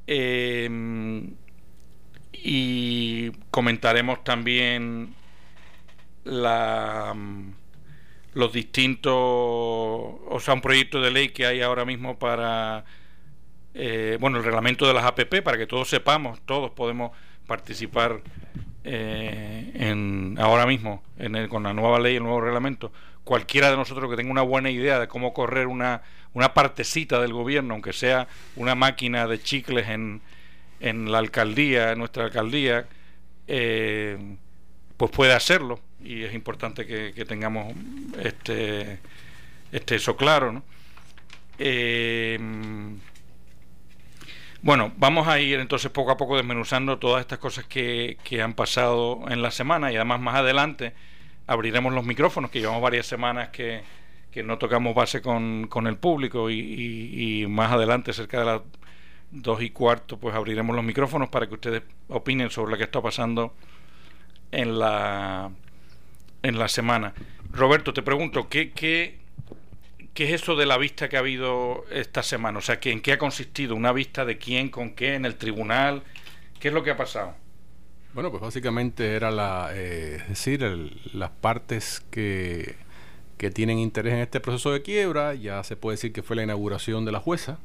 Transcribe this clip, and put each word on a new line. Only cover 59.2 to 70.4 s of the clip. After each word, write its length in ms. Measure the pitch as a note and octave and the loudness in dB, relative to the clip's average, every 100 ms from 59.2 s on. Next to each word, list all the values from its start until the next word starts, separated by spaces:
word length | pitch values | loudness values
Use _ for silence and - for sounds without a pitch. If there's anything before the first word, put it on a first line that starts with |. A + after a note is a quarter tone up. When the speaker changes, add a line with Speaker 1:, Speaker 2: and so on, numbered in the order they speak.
| - | -12
Speaker 1:
dos 320 | C#3+ A2+ A2 | -8 -2 0
y 80 | A#2 | 0
cuarto, 480 | - A#2+ A#2 - G#2 | 2 4 4 0 -6
pues 180 | A#2 A2 | -4 -2
abriremos 400 | G#2+ A2 A2+ A#2+ | -2 0 0 0
los 100 | A#2 | 0
micrófonos 440 | G#2+ C3 D3+ C3 | 0 0 0 0
para 180 | B2+ A2 | 0 -2
que 60 | |
ustedes 300 | G#2+ A#2+ A2+ - - - | -4 -4 -4 -4 -12 -6
opinen 420 | B2 C3 C3 A#2+ | -4 0 0 0
sobre 220 | - A2 | 0 -2
lo 60 | G#2+ | 0
que 80 | G#2+ | 0
está 160 | C#3+ | 0
pasando 520 | A2+ - A#2 A#2 A#2 - - - - - - - - - - | -2 0 0 0 -2 -4 -12 -14 -14 -14 -12 -14 -14 -14 -6
en 280 | - A#2 A2+ | -2 0 2
la, 720 | A2 G#2 G#2 G2+ G2 F#2 F#2+ F#2 - - - - - - - - | 2 2 0 0 0 0 -4 -8 -12 -12 -12 -12 -12 -12 -12 -4
en 140 | C3+ A2+ | -2 2
la 80 | A2 | 2
semana. 460 | - A#2 A#2 G#2 - - - - | 2 4 2 2 -6 -10 -10 -6
Roberto, 420 | - C3 D3+ C#3 | 4 8 8 4
te 80 | B2+ | -2
pregunto, 460 | B2 C#3 D#3+ D3 - | 2 2 2 -2 0
¿qué... 220 | D3 D#3 | 0 -2
qué, 480 | - D#3 E3 E3+ - - - - - - - - - - | -2 0 0 0 -6 -12 -12 -12 -12 -12 -12 -12 -12 -10
qué 120 | - D3+ | -4 0
es 160 | E3 | 0